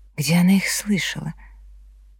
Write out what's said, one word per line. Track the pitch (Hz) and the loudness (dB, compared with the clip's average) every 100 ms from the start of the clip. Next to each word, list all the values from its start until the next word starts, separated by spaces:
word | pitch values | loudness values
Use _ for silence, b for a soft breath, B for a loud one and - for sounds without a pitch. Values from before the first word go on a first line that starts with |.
| - | -12
Где | - 143 | -6 0
она | 175 180 | 4 4
их | 196 - | 4 0
слышала? | - 208 196 - - 156 b b b - - - - - | -4 -2 -2 -2 -8 -10 b b b -20 -20 -20 -20 -20